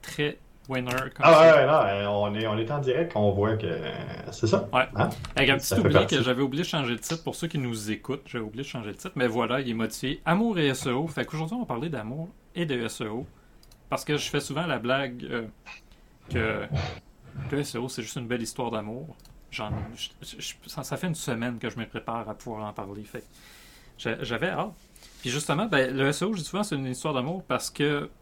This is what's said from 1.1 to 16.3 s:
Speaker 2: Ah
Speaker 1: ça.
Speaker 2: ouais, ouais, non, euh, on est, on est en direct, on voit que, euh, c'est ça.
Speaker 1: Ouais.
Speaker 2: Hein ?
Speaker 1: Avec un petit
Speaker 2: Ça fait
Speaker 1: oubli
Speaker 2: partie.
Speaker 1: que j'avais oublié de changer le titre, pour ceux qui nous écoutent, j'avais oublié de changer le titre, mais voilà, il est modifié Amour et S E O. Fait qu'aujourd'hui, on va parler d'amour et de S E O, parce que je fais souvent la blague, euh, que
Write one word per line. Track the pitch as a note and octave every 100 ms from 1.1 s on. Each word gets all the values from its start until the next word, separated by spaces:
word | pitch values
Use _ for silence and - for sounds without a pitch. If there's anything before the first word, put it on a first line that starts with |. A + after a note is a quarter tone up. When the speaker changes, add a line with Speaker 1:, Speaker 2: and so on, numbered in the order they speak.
| -
Speaker 2:
Ah | C#3+
Speaker 1:
ça. | D#3+
Speaker 2:
ouais, | E3 D3+
ouais, | C3
non, | D#3 G2+
euh, | G2 G2+
on | G#2 G#2 G#2
est, | A2+
on | G#2+
est | A2+
en | D3
direct, | C3 B2+ E3+ G#2+
on | G#2
voit | F#2+ G#2 G#2
que, | G2
euh, | D2+ - - - - -
c'est | - A2
ça. | F#3+ -
Speaker 1:
Ouais. | B2+ - G#2+
Speaker 2:
Hein ? | D#3 - - -
Speaker 1:
Avec | C3+
un | C3
petit | -
Speaker 2:
Ça | -
fait |
Speaker 1:
oubli | C#3
Speaker 2:
partie. | - G2+ C#3+
Speaker 1:
que |
j'avais | A#2+ B2
oublié | C3+ C#3
de | F3
changer | D#3+ B2+
le | A#2
titre, | - E3
pour | C#3+ -
ceux | E3
qui | D#3+
nous | B2 A2+ G#2+
écoutent, | G#2+ - C3 -
j'avais | A#2+
oublié | G#2+ G#2+
de | C#3
changer | B2+ G#2
le | F#2+
titre, | F#3+ -
mais | B2
voilà, | A2+ A2+ B2+
il | B2+
est |
modifié | A2+ A2+ - C3+ D3 -
Amour | F3+ A#3 F#3
et | D3
S | C3 C#3
E |
O. | B2 D#3+
Fait | C#3+
qu'aujourd'hui, | A#2+ D#3 D#3+ B3
on |
va | A#3
parler | A#2 D#3+
d'amour | C#3 G#2+ C#3+ E3 - _
et | - E3+
de | B2
S | A2+ -
E | A2
O, | A2+ - - - - - - -
parce | C3+
que | - D3
je | -
fais | D3
souvent | C#3 C#3+ E3+
la | B2
blague, | A#2+ C3 C#3 B2 C3+
euh, | B2 A2 - - - - - - -
que | -